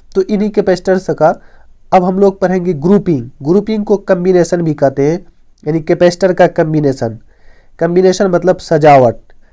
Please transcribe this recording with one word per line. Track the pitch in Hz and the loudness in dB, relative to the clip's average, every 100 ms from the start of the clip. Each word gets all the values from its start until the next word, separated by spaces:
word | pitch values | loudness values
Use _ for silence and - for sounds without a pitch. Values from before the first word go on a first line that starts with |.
| - | -8
तो | 196 | -4
इन्हीं | 190 208 208 | -2 -2 -2
कैपेसिटर्स | 208 196 180 196 185 185 | -2 -2 -2 -2 -2 -2
का | 151 156 - - - - - - | 0 0 0 -8 -20 -20 -20 -2
अब | 185 | 0
हम | 180 185 | 0 0
लोग | 202 196 | 0 0
पढ़ेंगे | 180 185 175 | -2 -2 -2
ग्रुपिंग। | 156 147 202 202 147 120 - | -2 0 2 2 -4 -4 -8
ग्रुपिंग | 139 190 208 220 | -2 0 0 -4
को | 208 196 | -2 -2
कॉम्बिनेशन | 196 185 180 180 170 175 | 0 -2 2 2 0 -2
भी | 165 | -2
कहते | 147 139 135 | -2 -2 0
हैं, | 139 175 - _ - _ 151 | -2 -2 -8 _ -20 _ -6
यानी | 160 | -4
कैपेसिटर | 151 170 175 170 190 | -2 0 2 2 -2
का | 185 170 | 2 0
कॉम्बिनेशन। | 170 160 156 147 135 113 110 - _ - - _ - | 0 -2 0 0 -2 -6 -8 -18 _ -20 -20 _ -6
कॉम्बिनेशन | 170 175 185 185 202 | -2 2 2 0 0
मतलब | 175 170 180 | 0 0 -2
सजावट। | - 160 151 139 123 113 - - - | -2 2 6 6 4 0 -12 -20 -20